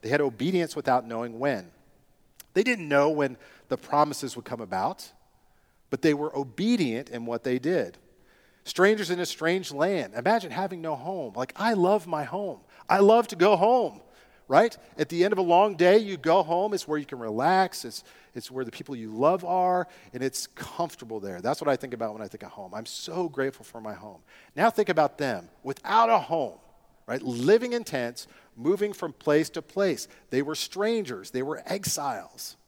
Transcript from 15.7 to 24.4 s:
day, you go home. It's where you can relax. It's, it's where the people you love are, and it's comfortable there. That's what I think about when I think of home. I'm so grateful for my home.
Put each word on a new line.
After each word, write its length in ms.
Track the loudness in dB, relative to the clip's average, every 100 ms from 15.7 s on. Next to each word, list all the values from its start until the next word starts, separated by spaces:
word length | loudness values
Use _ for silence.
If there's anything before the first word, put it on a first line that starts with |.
| 4
day, 220 | 6 6
you 200 | 4 -4
go 260 | 2 2
home. 320 | 4 0 -2 -4
It's 120 | -4
where 120 | -6
you 80 | -6
can 100 | -8
relax. 680 | -6 0 2 4 2 -2 -12
It's, 180 | -14 -18 -20 _ -14
it's 140 | -12
where 160 | -8 -8
the 60 |
people 240 | -10 -12 -10
you 160 | -10
love 340 | 0 2 2 0
are, 420 | 0 2 0 -2 -12 -16
and 120 | -6
it's 240 | -6 -6 -12
comfortable 720 | -14 -16 -6 -8 -8 -12 -10
there. 200 | -8 -6
That's 220 | -4 -2
what 60 | 0
I 80 | -2
think 180 | -4
about 200 | -6 -6
when 80 | -8
I 40 | -12
think 140 | -14
of 80 | -16
home. 240 | -16 -12
I'm 140 | -12 -12
so 420 | -12 -8 -4 -4
grateful 340 | -2 -4 -4
for 160 | -18 -14
my 140 | -12
home. 280 | -12 -16 -20 _ -20